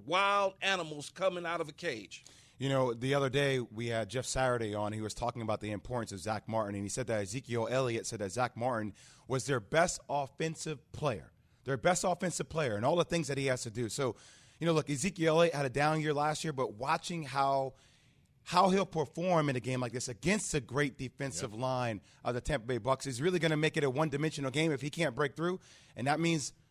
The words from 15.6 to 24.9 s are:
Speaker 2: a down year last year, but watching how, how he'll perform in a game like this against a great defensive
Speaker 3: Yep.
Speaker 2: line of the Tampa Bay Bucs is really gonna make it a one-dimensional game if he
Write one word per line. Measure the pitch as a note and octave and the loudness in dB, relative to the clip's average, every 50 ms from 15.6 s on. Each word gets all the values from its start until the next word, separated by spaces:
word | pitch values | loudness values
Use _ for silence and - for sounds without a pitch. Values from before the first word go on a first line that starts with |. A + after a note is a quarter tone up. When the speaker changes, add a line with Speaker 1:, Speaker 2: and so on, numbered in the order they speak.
| C#3+ | 0
Speaker 2:
a | C3 | 0
down | A#2 C3+ D3 D3+ D#3 D#3+ | 2 2 2 4 4 2
year | D3+ D#3 D3 | 0 0 0
last | C#3 D3 D3+ D3+ - - | 2 2 0 0 -2 -2
year, | D#3+ D3 | -4 -2
but | B2+ C3 G#2+ G2+ | -2 -2 -2 -2
watching | G2+ B2 C#3+ D#3+ E3+ - - F3+ E3 D#3 | -4 -2 0 0 0 -2 -4 -6 -6 -6
how, | C3 C3 C#3+ C#3 C#3 C#3 C3+ C3+ C3+ - - - - _ _ _ _ _ _ _ _ _ _ - | -4 0 2 2 4 4 2 0 -2 -6 -12 -20 -20 _ _ _ _ _ _ _ _ _ _ -6
how | - - F3+ G3 F#3+ | 0 4 6 6 8
he'll | F3+ G3 F#3+ | 6 4 2
perform | - - D#3+ D3 - - - F3 F#3 F3 D#3+ D3+ C#3+ | 0 0 -2 -2 -2 -2 -2 2 4 4 4 4 4
in | C3 | 2
a | B2+ | 0
game | A2+ B2 C3 B2+ | 0 -2 -2 -2
like | B2+ A#2+ G#2+ | -2 -2 -4
this | B2+ - - | -4 -6 -6
against | A#2+ - - D#3+ G3+ G#3+ - - - | -6 -2 0 2 2 2 2 0 -2
a | D3+ | -2
great | A#2+ F#2+ A#2+ C#3+ D3 C#3+ - | -2 -2 0 0 0 0 -2
defensive | - C3 B2 - - C#3 C3+ - E3 - B2 | -6 -8 -8 -6 -6 -6 -6 -4 -4 -6 -6
Speaker 3:
Yep. | G2+ A2 | -6 -4
Speaker 2:
line | C3 C3 C3 B2+ B2 A#2 A2 F#2+ - - - - - | -4 -2 -2 0 -2 -2 -4 -6 -8 -14 -18 -10 -4
of | B2 B2 | -4 -4
the | A#2+ | -2
Tampa | - - D3+ C3 G#2+ | -2 -2 -2 -2 -2
Bay | A#2+ C3 A#2+ | -2 -2 0
Bucs | G2+ B2+ C3+ B2+ - C#3 | 2 0 0 0 -2 -6
is | C3 A2+ | -4 -2
really | C#3 F#3 F3+ F3 | 0 2 2 2
gonna | D3 E3 D#3 | 2 2 2
make | D3+ D3+ D#3 D#3 | 4 2 2 2
it | D#3+ D3 | 2 2
a | C#3 | 2
one-dimensional | B2 C3+ D#3+ D#3 C3 C#3 D3+ D#3+ - - C#3 C3 A#2 | 2 2 0 0 0 0 0 -2 -2 -2 -4 -2 0
game | D3 D#3+ E3 | 2 2 2
if | D3 B2+ C3+ | 2 0 -2
he | D3+ | -4